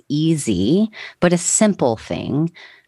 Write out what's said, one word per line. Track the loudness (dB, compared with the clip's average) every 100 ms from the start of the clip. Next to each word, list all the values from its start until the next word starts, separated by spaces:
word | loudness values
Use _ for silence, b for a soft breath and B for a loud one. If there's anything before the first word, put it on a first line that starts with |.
| -6
easy, | -2 0 0 0 0 2 2 0 B B B
but | 0
a | 2
simple | 0 2 2 2 0 0
thing | -4 -8 -4 -2 -2 -6 B B